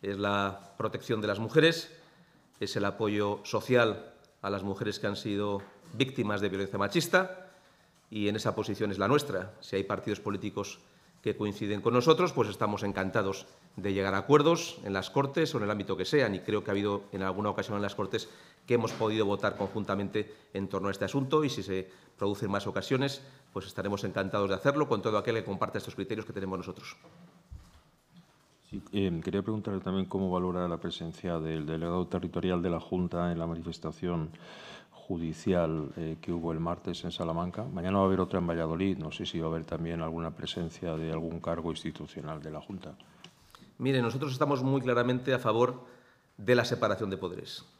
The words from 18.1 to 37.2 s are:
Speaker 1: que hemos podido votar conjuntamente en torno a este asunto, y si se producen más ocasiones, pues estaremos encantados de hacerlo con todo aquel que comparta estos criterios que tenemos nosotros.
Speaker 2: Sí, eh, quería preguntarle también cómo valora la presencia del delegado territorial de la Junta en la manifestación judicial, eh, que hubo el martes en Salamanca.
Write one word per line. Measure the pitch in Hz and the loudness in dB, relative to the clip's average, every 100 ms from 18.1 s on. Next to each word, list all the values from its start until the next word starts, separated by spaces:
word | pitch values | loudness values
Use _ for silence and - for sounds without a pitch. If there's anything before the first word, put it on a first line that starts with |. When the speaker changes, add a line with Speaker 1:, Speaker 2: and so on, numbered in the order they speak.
| 107 - - - - - | -4 -6 -16 -20 -20 0
Speaker 1:
que | |
hemos | 120 113 | 2 2
podido | - 110 110 | 0 0 2
votar | 101 101 104 - | 2 2 0 0
conjuntamente | 98 110 101 98 98 107 107 - - | -4 -2 -2 -2 0 -2 -4 -10 -8
en | 98 98 | -6 -2
torno | 98 98 | -2 -2
a | |
este | 98 98 | -2 -2
asunto, | 139 131 151 | 0 2 2
y | 151 | 2
si | - | -2
se | 95 95 92 - - _ | -4 -4 -4 -12 -20 _
producen | 101 101 107 | -2 0 0
más | 98 104 | -2 -2
ocasiones, | 98 95 131 139 135 - - - | -4 0 2 2 -2 -12 -20 -10
pues | - 101 | -10 -8
estaremos | - 98 101 | -4 -2 -2
encantados | 104 92 95 104 101 | -2 -2 0 2 2
de | |
hacerlo | 95 139 143 143 | 2 2 2 2
con | 113 | 2
todo | 113 104 | 2 0
aquel | 110 113 | 2 -2
que | |
comparta | 101 98 101 104 | -2 -4 -2 -4
estos | - | -8
criterios | - 98 107 104 | -8 -4 -4 -6
que | |
tenemos | 101 95 95 | -6 -4 -4
nosotros. | 90 87 - - - - - - _ - - - _ _ _ - - _ _ _ _ | -6 -10 -14 -16 -20 -20 -20 -20 _ -18 -18 -20 _ _ _ -20 -20 _ _ _ _
Speaker 2:
Sí, | 101 - | -12 -4
eh, | 104 98 85 | 0 2 2
quería | 80 92 | 0 -2
preguntarle | 98 110 101 98 | 0 -2 -2 -4
también | 92 95 92 | 0 0 0
cómo | 98 95 | 0 2
valora | 90 90 90 90 | 2 2 0 0
la | 85 | -2
presencia | 87 80 82 80 92 82 | -4 -6 -8 -6 -4 -2
del | 80 80 76 | -2 -2 -2
delegado | 80 85 87 87 | -2 -2 0 0
territorial | 90 87 - 90 90 | -2 -2 -2 0 2
de | 87 | 2
la | 85 | -2
Junta | - 90 87 87 87 | -2 0 0 0 0
en | 85 | 0
la | 82 | -2
manifestación | 82 82 82 80 78 90 85 80 - - - - - - | -4 -6 -6 -8 -4 -2 -2 -2 -8 -18 -16 -16 -18 -20
judicial, | - - 87 82 80 - 90 82 80 71 - | -20 -6 -4 -2 -2 2 4 4 0 -4 -4
eh, | 80 80 | -6 -6
que | - | -4
hubo | 85 82 | -2 0
el | 80 | -2
martes | 82 85 - 87 | -2 -4 -6 -6
en | 90 | -6
Salamanca. | - | -4